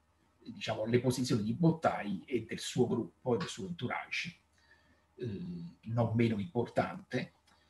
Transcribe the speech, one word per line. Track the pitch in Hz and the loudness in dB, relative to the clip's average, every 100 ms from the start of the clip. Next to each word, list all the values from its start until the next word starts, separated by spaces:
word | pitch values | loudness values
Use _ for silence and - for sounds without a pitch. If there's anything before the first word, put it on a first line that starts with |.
| _ _ _ _ | _ _ _ _
diciamo, | - 101 117 107 | -16 -8 -4 -2
le | 113 123 | 2 4
posizioni | 127 131 123 110 | 4 2 2 2
di | 107 | 2
Bottai | 120 160 - - - 104 95 | 4 4 6 2 0 -2 -6
e | - 117 | -2 -4
del | 110 - | -2 -8
suo | - 131 113 | -2 2 2
gruppo | 117 95 - 131 | 2 -2 -6 -2
e | 113 | 0
del | 85 | -2
suo | - 95 | -6 -8
entourage, | 87 123 - - - - - _ _ _ _ _ _ _ - | -6 -4 -6 -6 -6 -6 -12 _ _ _ _ _ _ _ -8
eh, | 113 92 87 87 85 - 110 | -6 -6 -6 -8 -10 -12 -2
non | 120 113 | 0 2
meno | 117 113 104 | 4 4 2
importante, | 92 120 113 - 95 90 - - - _ _ _ | -2 -2 0 0 0 -4 -4 -4 -4 _ _ _